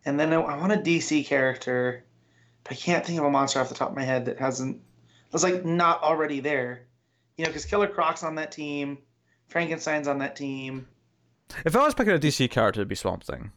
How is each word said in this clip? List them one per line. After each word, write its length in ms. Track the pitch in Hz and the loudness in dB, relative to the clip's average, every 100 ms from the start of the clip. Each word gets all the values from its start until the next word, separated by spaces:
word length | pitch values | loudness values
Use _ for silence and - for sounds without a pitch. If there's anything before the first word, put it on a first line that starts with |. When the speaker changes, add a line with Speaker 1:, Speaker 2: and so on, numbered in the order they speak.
Speaker 1:
and 160 | 147 143 | -2 0
then 120 | 160 | 2
I, 40 | 165 | 2
I 160 | 160 143 | 0 -2
want 140 | 185 | 0
a 40 | 214 | 2
D 180 | 170 170 | 2 0
C 240 | - 151 | 2 0
character, 800 | - 139 131 127 - 123 123 123 _ _ _ _ _ _ | 2 2 2 0 -2 0 0 -4 _ _ _ _ _ _
but 80 | - | -12
I 40 | 131 | -6
can't 280 | - 170 - | 0 0 0
think 120 | 170 | 0
of 60 | |
a 60 | 143 | 2
monster 300 | 139 135 135 | 2 2 0
off 80 | 131 | -2
the 40 | |
top 160 | - 143 | -2 -4
of 60 | 139 | -2
my 60 | |
head 220 | 131 127 117 | -2 0 -2
that 120 | - | -2
hasn't, 420 | 131 120 131 - _ _ _ _ _ | -4 -2 -6 -8 _ _ _ _ _
that's, 140 | 165 | 0
like, 200 | 185 180 | 0 0
not 380 | 170 170 170 170 | 0 2 4 4
already 380 | 156 160 156 139 | 2 2 0 -2
there. 460 | 139 143 123 123 - _ _ _ _ - | -2 -2 -2 -8 -18 _ _ _ _ -6
You 60 | 160 | -4
know, 40 | |
'cause 140 | 156 | -4
Killer 220 | - 202 202 | -2 2 2
Croc's 360 | 202 160 165 | 2 0 0
on 120 | 165 | -6
that 180 | 156 156 | -6 -8
team, 460 | - 147 143 143 139 _ _ _ _ _ | -8 -6 -4 -6 -8 _ _ _ _ _
Frankenstein's 580 | 170 165 160 156 151 143 | -2 -2 -2 -2 0 0
on 100 | 139 | -2
that 180 | 139 - | -4 -6
team. 500 | 143 135 131 131 127 _ _ _ _ _ _ - | -8 -6 -8 -10 -14 _ _ _ _ _ _ -2
Speaker 2:
If 100 | 165 | 2
I 100 | 226 | 6
was 100 | 294 | 4
picking 180 | - 220 | 4 4
a 60 | 170 | 4
D 120 | 147 | 2
C 180 | - 127 | 2 2
character, 320 | 127 110 104 | 4 2 2
it'd 80 | 101 | -4
be 60 | |
Swamp 300 | 95 95 90 | -2 -4 -4
Thing. 260 | - 64 80 | -8 -10 -12